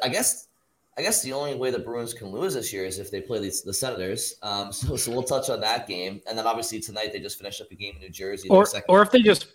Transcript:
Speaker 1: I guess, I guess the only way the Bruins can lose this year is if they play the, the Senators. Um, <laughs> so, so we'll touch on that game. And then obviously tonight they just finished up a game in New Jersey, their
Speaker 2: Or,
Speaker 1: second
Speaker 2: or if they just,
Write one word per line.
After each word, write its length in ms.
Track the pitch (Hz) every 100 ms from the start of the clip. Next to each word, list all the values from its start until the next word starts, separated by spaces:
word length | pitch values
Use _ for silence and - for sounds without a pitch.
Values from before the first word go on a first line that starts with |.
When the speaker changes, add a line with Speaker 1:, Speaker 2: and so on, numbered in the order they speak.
Speaker 1:
I 60 | 127
guess, 380 | 196 254 - - _ _ _ _ -
I 60 |
guess 180 | 180 -
the 100 | 123
only 220 | 135 147 123
way 140 | 127
the 100 | 120
Bruins 340 | 113 120 113
can 160 | - 98
lose 260 | 107 185 135
this 180 | 107
year 100 | 98
is 140 | 95 95
if 140 | 98
they 100 | 98
play 180 | - 110
the, 140 | 98 - 98
the 80 |
Senators. 640 | 95 127 95 92 110 - -
Um, 300 | 104 101 101
<laughs> 20 |
so, 240 | - - 123
so 140 | 117
we'll 120 | 120
touch 260 | 127 135 -
on 120 | 110
that 260 | 107 120 110
game. 320 | 90 95 101 107
And 80 | 113
then 100 | 113
obviously 320 | 113 - 110
tonight 320 | 110 104 107
they 60 | 101
just 180 | 98 -
finished 240 | 101 -
up 100 | -
a 40 | -
game 180 | 101 -
in 60 |
New 80 | 92
Jersey, 400 | 87 95 98 98
their 80 | 190
Speaker 2:
Or, 80 | 208
Speaker 1:
second 200 | 104 -
Speaker 2:
or 100 | 190
if 80 | 202
they 100 | 254
just, 240 | 214 180 -